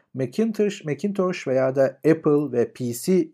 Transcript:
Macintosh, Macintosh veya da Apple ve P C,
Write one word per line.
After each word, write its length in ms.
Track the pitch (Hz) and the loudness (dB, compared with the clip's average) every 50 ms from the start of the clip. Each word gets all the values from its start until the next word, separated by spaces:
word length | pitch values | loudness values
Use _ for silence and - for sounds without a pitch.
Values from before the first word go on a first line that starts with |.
| _ _ - | _ _ -6
Macintosh, 720 | 127 131 131 - - 220 226 214 - 208 202 202 - - | -6 -6 -4 -2 -2 -2 -2 0 0 0 -2 -2 -4 -6
Macintosh 600 | 156 143 147 - 208 196 202 185 185 180 - - 139 | -6 -6 -4 -4 -4 -2 0 -2 -2 -2 -4 -4 -2
veya 280 | 127 131 135 131 131 | 0 2 2 2 2
da 80 | 139 135 | 2 2
Apple 680 | 131 - - - 151 160 160 - 156 147 147 151 131 | 2 0 0 2 2 2 4 4 2 2 2 2 0
ve 200 | 120 120 113 - | 0 0 -2 -2
P 220 | - - 127 120 120 | -2 -6 -6 -6 -6
C, 340 | - - - 190 180 - - | -4 -2 0 0 0 0 -2